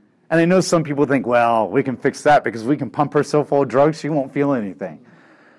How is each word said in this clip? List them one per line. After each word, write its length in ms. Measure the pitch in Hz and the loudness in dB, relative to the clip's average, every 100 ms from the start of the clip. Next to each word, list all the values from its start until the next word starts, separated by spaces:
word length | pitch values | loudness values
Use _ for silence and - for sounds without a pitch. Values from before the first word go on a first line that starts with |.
| _ _ - | _ _ -2
And 120 | 165 | 0
I 40 | 170 | 4
know 140 | 185 | 2
some 240 | - 175 | 2 0
people 220 | 143 143 147 | 0 0 0
think, 200 | 139 113 | 0 2
"Well, 440 | 120 117 113 98 | 2 4 2 0
we 140 | 113 | -2
can 120 | 135 117 | -2 -2
fix 280 | 135 - | -4 0
that 200 | 151 143 | 4 4
because 220 | - 113 113 | 2 -4 -4
we 100 | 147 | -4
can 140 | 131 | -4
pump 240 | - 143 | -4 -2
her 100 | 151 | -2
so 220 | 139 151 143 | 0 0 0
full 160 | 143 | 0
of 80 | 135 | 2
drugs 280 | 131 147 156 | 2 2 0
she 120 | 147 | -4
won't 240 | 156 135 | -4 -4
feel 180 | 143 143 | -2 -2
anything." 480 | 131 101 90 92 76 - - _ _ _ | -2 -6 -10 -12 -14 -20 -20 _ _ _